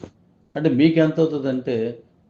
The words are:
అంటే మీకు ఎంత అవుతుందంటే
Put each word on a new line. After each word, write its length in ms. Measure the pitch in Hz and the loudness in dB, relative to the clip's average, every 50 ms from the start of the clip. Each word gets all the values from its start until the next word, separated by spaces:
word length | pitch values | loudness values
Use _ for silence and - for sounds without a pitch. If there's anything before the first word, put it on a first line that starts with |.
| - - - _ _ _ _ _ _ _ - | -20 -20 -20 _ _ _ _ _ _ _ -8
అంటే 140 | 147 156 156 | -4 -2 0
మీకు 300 | 131 123 151 165 160 165 | 2 4 4 4 4 4
ఎంత 200 | 160 151 156 165 | 2 2 2 0
అవుతుందంటే 840 | 160 151 147 143 131 135 127 127 123 135 123 113 113 120 120 - - _ _ _ _ _ | 0 0 -2 -4 -4 -4 -4 -4 -4 -4 -4 -4 -4 -6 -8 -10 -16 _ _ _ _ _